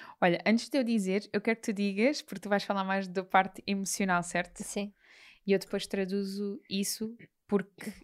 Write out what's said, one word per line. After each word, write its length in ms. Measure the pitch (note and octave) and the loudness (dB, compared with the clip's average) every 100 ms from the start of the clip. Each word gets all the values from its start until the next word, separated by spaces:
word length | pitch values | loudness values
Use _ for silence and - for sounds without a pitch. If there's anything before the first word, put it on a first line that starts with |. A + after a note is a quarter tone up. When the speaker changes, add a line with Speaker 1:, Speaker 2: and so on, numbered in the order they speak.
| - - | -20 2
Speaker 1:
Olha, 200 | F#3 F3 - | 4 4 4
antes 240 | A3+ - | 2 2
de 80 | C#4+ | 0
eu 60 | A#3 | 2
dizer, 440 | A3+ F#3 G3 - | 2 2 0 -2
eu 80 | G#3 | -2
quero 160 | A3+ A3 | 0 0
que 60 | |
tu 100 | - | -2
digas, 480 | G3+ G3+ G3 B3 D4+ | 0 0 2 2 2
porque 180 | - F#3+ | -6 -10
tu 80 | G3 | 0
vais 160 | G3+ | 0
falar 220 | - G3+ F#3+ | 0 -2 0
mais 200 | G3 F#3+ | -2 -2
da 140 | F#3 | -4
parte 380 | F#3 F#3+ F#3+ - - | 4 4 4 -2 -4
emocional, 560 | G3 F#3+ - F#3+ F3 | -4 -2 0 2 2
certo? 400 | E3+ F3 F3 - | 2 -2 -4 -8
Speaker 2:
Sim. 300 | - G3+ G3+ - _ - - _ G3 | -8 -6 -6 -10 _ -20 -20 _ 0
Speaker 1:
E 60 | |
eu 80 | F#3+ | 0
depois 260 | - G3 - | 0 -6 -4
traduzo 760 | G3 F#3 G3+ G3 G3 G3+ G3+ - | -4 -2 -2 -2 -4 -6 -8 -6
isso, 440 | G3 G3+ - A3 A#3 - _ - | -4 -4 -4 -8 -10 -20 _ -2
porque 460 | G3+ G3 - G3+ - | -2 -2 -10 -14 -14